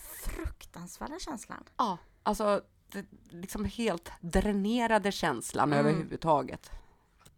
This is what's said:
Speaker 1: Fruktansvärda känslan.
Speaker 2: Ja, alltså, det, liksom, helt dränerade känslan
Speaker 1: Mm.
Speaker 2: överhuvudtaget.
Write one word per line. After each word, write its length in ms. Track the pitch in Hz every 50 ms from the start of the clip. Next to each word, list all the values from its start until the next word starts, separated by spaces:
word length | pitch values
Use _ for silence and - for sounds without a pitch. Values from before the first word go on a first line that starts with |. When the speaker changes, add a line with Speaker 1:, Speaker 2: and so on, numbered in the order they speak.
| - - - - -
Speaker 1:
Fruktansvärda 960 | - - - 330 - - - - - - 170 175 185 - - 214 240 294 370
känslan. 440 | - 349 285 214 - - - - - - _
Speaker 2:
Ja, 200 | - 262 214 180 165 - - _ _ -
alltså, 380 | 214 214 - 220 208 202 196 - _ _ _ _ _
det, 140 | - 196 196 - - - - -
liksom, 360 | - 170 180 - - 208 208
helt 460 | 202 - - 233 214 170 170 - - - -
dränerade 880 | - 170 - 190 220 208 202 202 190 208 233 247 233 226 226 214 185 202
känslan 640 | 196 - - 165 131 110 - - - 117 120 143 147
Speaker 1:
Mm. 120 | 143 147
Speaker 2:
överhuvudtaget. 880 | 147 156 160 160 - - - - 165 151 139 131 - - - - - - - - - _ _ _ _ _ _ _ - _